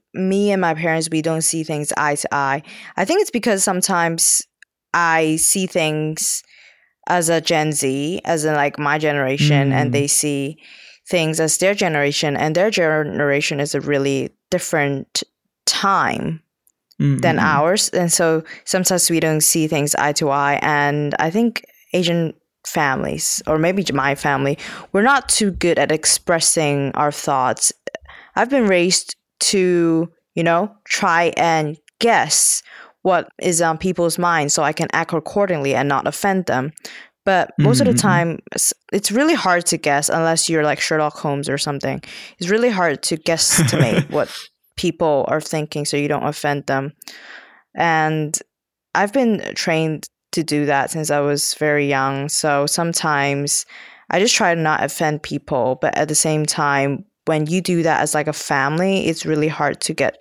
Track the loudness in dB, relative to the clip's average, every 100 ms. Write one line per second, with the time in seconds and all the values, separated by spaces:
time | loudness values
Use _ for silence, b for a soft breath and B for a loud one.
0 | _ -4 0 2 2 2 0 0 0 0
1 | -2 -2 -2 0 -2 -2 -4 -4 -4 -2
2 | 0 0 -2 -2 0 -2 -6 B B B
3 | 0 0 0 -2 0 0 0 0 0 0
4 | 0 0 0 0 -4 _ -20 _ _ 0
5 | 2 4 2 2 0 0 0 0 0 0
6 | -2 -4 -4 -6 -8 b b b b b
7 | -2 0 2 0 0 0 0 0 -2 -2
8 | -4 -6 -2 -2 0 2 0 0 -2 0
9 | 0 0 0 2 4 4 4 2 2 0
10 | 0 0 0 -2 -6 -10 B B B B
11 | -4 0 0 0 0 2 0 2 0 0
12 | 0 0 -2 0 0 2 2 2 2 2
13 | 0 0 0 0 0 -2 -2 -2 0 0
14 | 0 -2 -4 _ -4 -4 -2 0 0 -2
15 | -6 -8 -8 _ _ _ -4 0 2 2
16 | 0 -2 -4 -8 _ _ _ _ _ -2
17 | 0 2 2 2 2 2 2 2 0 0
18 | 0 2 2 0 -2 B B -2 0 2
19 | 2 2 2 2 2 2 2 0 0 0
20 | 0 0 0 2 2 2 2 2 2 0
21 | 0 0 0 2 0 -2 -12 _ _ -2
22 | 0 0 -2 -6 _ _ -6 0 0 0
23 | -4 -4 -4 -4 0 0 2 0 -2 0
24 | 0 0 0 0 0 -4 B B B 0
25 | 2 2 0 0 0 0 0 2 2 0
26 | 0 0 0 0 2 0 0 0 -2 0
27 | -2 -2 -2 0 0 0 -4 -4 -12 -14
28 | -18 B B -2 0 2 4 4 2 0
29 | -2 -14 _ -6 0 2 2 2 2 2
30 | -2 _ _ -2 2 2 0 -6 -6 0
31 | 2 4 2 2 2 2 -2 -6 _ -2
32 | 2 2 2 2 2 0 B B B B
33 | 0 0 0 -6 -2 0 0 0 -2 0
34 | 0 0 0 2 0 0 0 -2 -2 -2
35 | -2 -4 -2 -2 0 0 0 0 0 0
36 | -2 -2 0 0 0 -2 -4 -8 B B
37 | B B 0 2 2 2 4 4 4 2
38 | 2 2 0 -4 -8 -4 -4 -4 -4 -4
39 | 0 2 2 2 2 0 0 -2 0 0
40 | 2 0 0 0 0 0 0 0 -2 0
41 | -2 -2 -4 -4 -4 -4 -4 -4 -6 -6
42 | -10 B B B -2 0 2 2 0 0
43 | -4 -4 -2 0 2 2 2 2 2 2
44 | 0 -2 -2 -6 -16 _ _ -6 -4 0
45 | 0 2 2 -2 -2 -4 -4 -6 -4 -2
46 | 0 -2 -2 -4 -4 -2 -2 -2 -4 -10
47 | B B B B B B B -2 0 2
48 | 2 0 -2 -6 -10 _ _ _ _ -2
49 | 0 2 2 0 -2 -6 -2 0 0 -4
50 | -10 _ _ -4 -2 0 2 0 0 -4
51 | -2 0 0 0 -2 -2 0 2 2 0
52 | 0 -2 -4 -2 0 0 0 0 -2 -2
53 | 0 0 0 0 -2 -4 -6 B B B
54 | B 0 2 2 2 2 2 0 -2 -2
55 | -2 -2 -6 -8 -4 0 0 0 -2 0
56 | 0 0 2 0 0 0 2 2 0 -2
57 | -8 _ -2 -2 0 -2 0 0 2 2
58 | 0 -2 -2 -4 -2 0 0 0 0 0
59 | -2 -2 -2 0 0 -2 -4 -2 -6 -2
60 | -2 -4